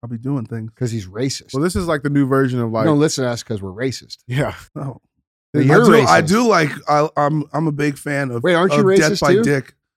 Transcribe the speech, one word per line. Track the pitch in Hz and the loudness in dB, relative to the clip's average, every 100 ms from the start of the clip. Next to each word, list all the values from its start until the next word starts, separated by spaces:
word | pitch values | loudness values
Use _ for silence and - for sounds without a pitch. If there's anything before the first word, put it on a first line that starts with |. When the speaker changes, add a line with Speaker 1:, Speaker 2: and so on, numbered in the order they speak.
Speaker 1:
I'll | 117 | -12
be | 117 | -10
doing | 127 139 117 | -6 -6 -6
things. | 117 113 _ | -10 -12 _
Speaker 2:
'Cause | 123 | -6
he's | 113 92 | -6 -8
racist. | 101 135 - - | -6 -6 -6 -8
Speaker 3:
Well, | 131 | -4
this | 170 196 | -2 -2
is | 175 | -4
like | 151 | -4
the | 139 | -2
new | 143 135 | 0 2
version | 135 135 123 | 2 2 0
of, | 117 | -2
like, | 113 110 | 0 2
Speaker 2:
You | |
don't | 147 | 2
listen | 151 147 | 2 0
to | 123 | -4
us | 117 | -4
'cause | - 110 | -8 -10
we're | 95 | -8
racist. | 92 131 120 - - - | -6 -6 -8 -14 -20 -8
Speaker 3:
Yeah. | 127 120 95 - 156 | -4 -4 -6 -16 -12
Speaker 1:
No. | 139 113 _ _ _ _ _ | -12 -12 _ _ _ _ _
Speaker 2:
But | 147 | 0
Speaker 1:
I | 131 | 4
Speaker 2:
you're | 170 233 | 6 6
Speaker 1:
do, | 170 | 6
I | 131 170 | 6 4
Speaker 2:
racist. | 160 | 4
Speaker 1:
do | 208 240 | 0 2
like, | 190 151 127 - | 2 0 -4 -2
I, | 147 156 - | 0 0 -2
I'm, | 147 151 143 | -2 -2 -4
I'm | 143 160 | -4 -4
a | |
big | 147 147 139 | -2 -4 -4
fan | 147 143 139 | -6 -6 -4
of, | 120 | -4
Speaker 2:
Wait, | 147 170 | 0 2
aren't | 185 | 2
you | 147 190 | 2 4
Speaker 1:
of | 190 | 4
Death | 156 | 2
Speaker 2:
racist | 190 | 2
Speaker 1:
by | 151 196 | 2 2
Speaker 2:
too? | |
Speaker 1:
Dick. | 233 143 - _ _ | 2 -2 -4 _ _